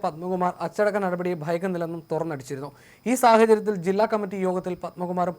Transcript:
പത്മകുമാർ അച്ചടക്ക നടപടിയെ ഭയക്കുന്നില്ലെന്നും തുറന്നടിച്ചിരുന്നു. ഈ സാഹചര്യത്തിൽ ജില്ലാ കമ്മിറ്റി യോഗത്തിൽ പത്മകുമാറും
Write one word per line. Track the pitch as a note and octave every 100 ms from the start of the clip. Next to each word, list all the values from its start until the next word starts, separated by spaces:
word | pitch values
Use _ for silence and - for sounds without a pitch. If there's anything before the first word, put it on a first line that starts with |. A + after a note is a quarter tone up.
പത്മകുമാർ | F#3+ D#3 F3+ F#3 F3+ -
അച്ചടക്ക | E3 - G#3 G3+
നടപടിയെ | F#3+ F3 F3+
ഭയക്കുന്നില്ലെന്നും | F3 D3 E3+ F#3+ F3 E3 E3+ D#3
തുറന്നടിച്ചിരുന്നു. | D#3+ E3 C#3+ B2+ C3+ C#3+ - - - G#3
ഈ | B3
സാഹചര്യത്തിൽ | A#3+ A3+ A3+ G#3+ G#3 G3+
ജില്ലാ | E3+ G3 A3
കമ്മിറ്റി | A3 G3+ G3
യോഗത്തിൽ | F#3 F#3 F#3 F3+
പത്മകുമാറും | E3+ - F3+ F3+ F3